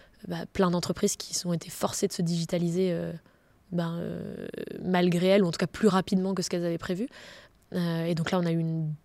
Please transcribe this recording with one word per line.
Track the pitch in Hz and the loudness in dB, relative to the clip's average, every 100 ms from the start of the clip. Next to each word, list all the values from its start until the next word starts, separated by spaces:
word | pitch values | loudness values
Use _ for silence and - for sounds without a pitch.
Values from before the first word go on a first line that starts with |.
| - _ - | -20 _ -10
bah, | 170 170 | -8 -4
plein | - 185 | 2 2
d'entreprises | 175 - 170 208 - | 2 0 0 0 0
qui | - | -6
sont | - 175 | -6 -2
été | 165 - | -2 -4
forcées | - - - 202 | -4 -2 0 -2
de | |
se | - | 0
digitaliser, | 165 170 165 175 175 175 185 | 0 0 0 0 0 2 0
euh, | 170 170 170 - _ _ _ _ | 0 -4 -8 -14 _ _ _ _
ben, | 175 165 170 | -4 -2 -4
euh, | - - - - 50 50 - - | -6 -8 -8 -10 -10 -10 -10 -6
malgré | 180 185 180 175 185 | 0 4 4 4 6
elles, | 202 | 6
ou | 175 | 4
en | |
tout | 160 | 2
cas | 175 | -2
plus | - 214 | 2 4
rapidement | 185 180 185 190 | 4 2 2 2
que | 185 | -2
ce | 175 | -2
qu'elles | 180 | -2
avaient | 170 165 | 0 -2
prévu. | - 185 262 - - - - _ _ | -2 -4 -4 -8 -20 -20 -20 _ _
Euh, | 180 170 165 | -2 0 0
et | 165 | 0
donc | 165 165 | 0 0
là, | 185 | 2
on | 170 | 2
a | |
eu | 165 | 2
une | 165 160 156 151 | 0 -2 -2 -6